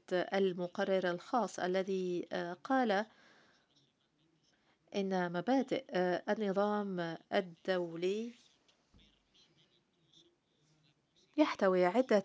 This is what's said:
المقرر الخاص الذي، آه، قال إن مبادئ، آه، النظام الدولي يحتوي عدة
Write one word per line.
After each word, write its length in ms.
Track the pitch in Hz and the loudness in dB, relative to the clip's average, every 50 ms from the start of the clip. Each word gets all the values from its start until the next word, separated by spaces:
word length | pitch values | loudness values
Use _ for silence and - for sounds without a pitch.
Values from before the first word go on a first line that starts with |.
| _ - | _ -2
المقرر 1000 | 185 180 - - 190 196 196 185 175 180 175 175 - - 196 196 190 190 180 180 | -2 -2 0 0 0 2 2 0 0 -2 -6 -6 -4 -4 0 0 2 2 2 0
الخاص 480 | 175 175 - - 269 240 202 185 - - | -2 -2 -4 -2 0 0 0 0 -4 -4
الذي، 680 | - 185 185 190 185 196 190 185 185 180 175 175 - - | -2 0 0 0 0 0 -2 -2 -2 -2 -4 -4 -6 -4
آه، 200 | - 180 175 170 180 - - | -6 -6 -4 -6 -8 -10 -4
قال 420 | - 269 262 247 220 190 196 220 - - _ - - - _ _ _ _ _ _ _ _ _ _ _ _ _ _ _ _ _ _ _ _ _ _ _ _ _ _ _ _ _ _ _ - | 0 0 2 2 2 2 0 -2 -4 -12 _ -20 -20 -20 _ _ _ _ _ _ _ _ _ _ _ _ _ _ _ _ _ _ _ _ _ _ _ _ _ _ _ _ _ _ _ -6
إن 380 | 208 196 190 190 185 180 175 | -4 -2 -2 0 0 -2 -2
مبادئ، 520 | 170 175 175 240 269 269 - - - - - - | -2 -2 0 2 2 2 2 0 -2 -4 -4 -2
آه، 320 | - 180 180 180 175 - - - | -2 0 2 2 0 0 0 -2
النظام 880 | 208 220 214 196 185 196 208 208 208 208 202 196 185 175 170 165 160 - - - | -2 0 0 0 0 0 0 0 0 -2 -2 -4 -4 -4 -4 -6 -6 -10 -10 -2
الدولي 1000 | - 202 190 175 165 _ - 190 185 180 175 165 165 170 175 185 202 220 233 240 233 - _ _ _ _ _ _ _ _ _ _ _ - - _ _ _ _ _ _ - - _ _ _ _ _ _ _ _ _ _ _ _ _ _ 160 165 _ _ _ _ _ _ _ _ _ _ _ _ _ _ _ _ _ _ _ _ _ - | -2 -2 -2 -2 -10 _ -4 -2 -2 -2 -2 -4 -6 -4 -2 -2 -2 -2 -6 -8 -12 -16 _ _ _ _ _ _ _ _ _ _ _ -20 -20 _ _ _ _ _ _ -20 -20 _ _ _ _ _ _ _ _ _ _ _ _ _ _ -20 -20 _ _ _ _ _ _ _ _ _ _ _ _ _ _ _ _ _ _ _ _ _ 2
يحتوي 480 | 302 302 - - - 208 190 185 180 180 | 2 2 2 2 2 2 4 6 6 4
عدة 400 | 175 190 247 254 - 220 196 | 4 4 2 4 4 4 2